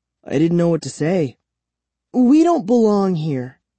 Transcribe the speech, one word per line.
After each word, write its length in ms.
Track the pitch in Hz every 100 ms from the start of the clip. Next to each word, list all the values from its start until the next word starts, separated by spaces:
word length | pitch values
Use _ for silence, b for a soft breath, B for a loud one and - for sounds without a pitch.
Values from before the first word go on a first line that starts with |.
| _ _
I 140 | - 139
didn't 200 | 165 170
know 100 | 170
what 140 | 165
to 80 | 139
say. 480 | - 147 190 147 - _ _ _ _ _ _ _
We 300 | 240 247 294
don't 240 | 330 339 185
belong 480 | 247 220 208 196
here, 460 | 180 156 135 123 - _